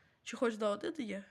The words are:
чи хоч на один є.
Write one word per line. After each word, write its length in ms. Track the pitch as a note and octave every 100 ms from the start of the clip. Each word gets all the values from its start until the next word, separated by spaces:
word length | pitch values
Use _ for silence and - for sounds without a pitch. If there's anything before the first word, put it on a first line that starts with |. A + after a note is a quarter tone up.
| _ _
чи 140 | - A#3
хоч 200 | A#3 A3
на 120 | G#3+
один 240 | G3+ - D#4+
є. 260 | A3 G3 G3